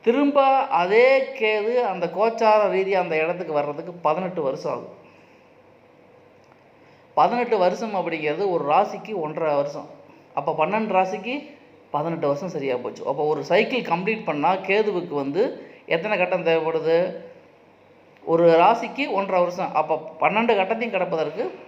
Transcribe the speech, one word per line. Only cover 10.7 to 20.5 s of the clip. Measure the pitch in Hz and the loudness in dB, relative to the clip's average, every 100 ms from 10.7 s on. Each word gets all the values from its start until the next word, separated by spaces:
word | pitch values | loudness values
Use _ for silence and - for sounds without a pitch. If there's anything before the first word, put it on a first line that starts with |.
| 214 220 185 | 0 0 0
ராசிக்கு | 190 208 214 277 - - - - _ | 0 -4 -6 -8 -10 -20 -20 -20 _
பதினெட்டு | 147 160 165 147 | -4 -4 -2 -2
வருஷம் | 190 185 | -2 -4
சரியா | 160 139 - | -6 -4 -4
போச்சு. | 123 - 90 | -6 -8 -6
அப்போ | 143 | -2
ஒரு | 151 147 | 0 -2
சைக்கிள் | 139 180 214 254 | 2 2 2 -2
கம்ப்ளீட் | 175 170 190 214 | -2 -4 -2 -4
பண்ணா | - 147 156 | -4 0 0
கேதுவுக்கு | 190 185 202 208 180 170 143 | 0 0 2 2 -2 -4 -4
வந்து | 139 156 269 - - - - | -2 -2 -2 -4 -18 -20 -4
எத்தனை | 165 208 202 | -2 0 -2
கட்டம் | 180 185 165 | 0 0 2
தேவைப்படுது? | 165 160 160 151 165 185 - - - - _ _ _ _ _ _ _ | 2 0 -2 0 0 0 -6 -16 -20 -20 _ _ _ _ _ _ _
ஒரு | - 165 170 165 | 0 4 6 8
ராசிக்கு | 185 240 240 - 294 | 6 4 -2 -6 -2
ஒன்றரை | 196 196 185 | -2 0 0
வருஷம். | 175 175 180 | 0 -2 -2
அப்போ | 165 156 156 - - | -2 0 -2 -4 -2
பன்னெண்டு | 156 202 233 | 0 2 2